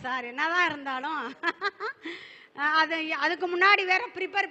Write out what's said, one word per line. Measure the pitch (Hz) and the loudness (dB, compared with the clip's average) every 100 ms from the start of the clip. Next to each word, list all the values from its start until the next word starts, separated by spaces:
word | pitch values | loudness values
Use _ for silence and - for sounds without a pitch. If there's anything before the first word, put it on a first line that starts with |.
சார், | 254 254 | -6 -6
என்னதான் | 240 254 311 349 349 | -6 -2 0 2 0
இருந்தாலும். | 294 277 262 277 311 240 262 339 - 392 - 415 | 0 -6 -6 -4 -4 -6 -4 -4 -2 -4 -4 -8
<laughs> | - 320 339 - - - - 294 311 | -8 -12 -12 -16 -20 -16 -4 2 4
அது, | 320 330 311 | 2 0 -2
அதுக்கு | 311 294 349 359 | 0 0 0 -2
முன்னாடி | 349 381 403 370 | 4 6 6 4
வேற | 370 480 | 2 0
ப்ரிப்பேர் | - 370 403 392 | -6 -4 -2 -2